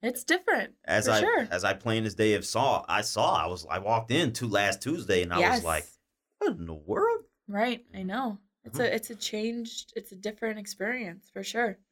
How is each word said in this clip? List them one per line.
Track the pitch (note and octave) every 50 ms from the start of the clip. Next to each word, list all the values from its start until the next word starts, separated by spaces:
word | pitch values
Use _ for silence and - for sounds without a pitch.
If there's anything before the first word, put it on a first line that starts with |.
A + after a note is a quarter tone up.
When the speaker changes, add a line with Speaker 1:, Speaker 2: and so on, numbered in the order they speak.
Speaker 1:
It's | - A3+ B3+ - -
different, | - D#4+ F#4 - - G4 B3+ G3 - - _ _
Speaker 2:
As | - E2+ G#2 A2
Speaker 1:
for | - G#2+
Speaker 2:
I, | G#2+
Speaker 1:
sure. | G#2+ G4+ A#4 F#4 B3 -
Speaker 2:
as | - F#2 F#2
I | G2 G2
plain | F#2+ - A#2 A2 A2+ A2
as | A2 F#2+
day | - - A2+ G#2+
of | G2+ F#2+
saw, | - - A2 C3 C#3 A2+ F#2 - -
I | D#2+ G#2
saw, | G#2+ - - G#2 A#2 D#3+ F#3+ - D#2
I |
was, | F2 F2+ F2+ - D2+
I | D#2+ F#2
walked | F#2+ G2+ A2+ A2+ A#2 A#2 B2
in | D3+ F3 C3+ A2+
two, | - B2 A#2+
last | G2+ G2+ G2+ G2+ F#2+ - -
Tuesday, | C3+ D#3 F3 - F#2+ G2+ F2+ F2
and | F2 E2+
I |
was | F2 F3
Speaker 1:
Yes. | F#3 B3 A#3+ F2+
Speaker 2:
like, | E2 D#2+ D#2 D2 - - _ _ _ _ _ _ _ _ _
"What | G#4 G4 A3+ D#3+
in | E2+
the | E2 D#2+
world?" | D2+ D2+ D#2 - - F#4+ A4+ A#4 G#4+ - _ _ _ _ -
Speaker 1:
Right, | G3+ G3+ A3 B3 A#3+ A#3 - _ -
I | G3 F#3+
know. | F#3 F#3+ A#3+ C4+ A#3+ G#3 G3 _ _ _ _ _
It's | - G2+ -
Speaker 2:
Mm-hmm. | B3 A#3 -
Speaker 1:
a, |
it's | A3+ A3+ -
a | A#3+
changed, | G3+ - - - G#3+ G#3+ A3+ A#3 A#3+ A#3 A3+ - - - _ -
it's | A3+ G#3 - -
a |
different | F#3 F#3+ G#3 G#3+ G#3+ - A3 G#3+ G#3+
experience, | G3+ G3+ - _ F#3+ G#3 B3 B3+ A#3 F3+ E3+ F#3+ _ _ _
for | G3 G3
sure. | G3 - A3+ A#3+ A3+ G3 - _ _